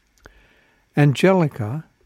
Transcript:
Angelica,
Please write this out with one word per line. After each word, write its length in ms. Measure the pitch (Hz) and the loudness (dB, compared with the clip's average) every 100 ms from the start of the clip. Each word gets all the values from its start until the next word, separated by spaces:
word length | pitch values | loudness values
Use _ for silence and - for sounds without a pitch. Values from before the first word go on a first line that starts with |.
| _ _ - _ _ _ _ _ _ - | _ _ -20 _ _ _ _ _ _ 0
Angelica, 880 | 147 127 180 190 156 - 104 151 - _ | 0 2 2 2 0 -4 -10 -10 -14 _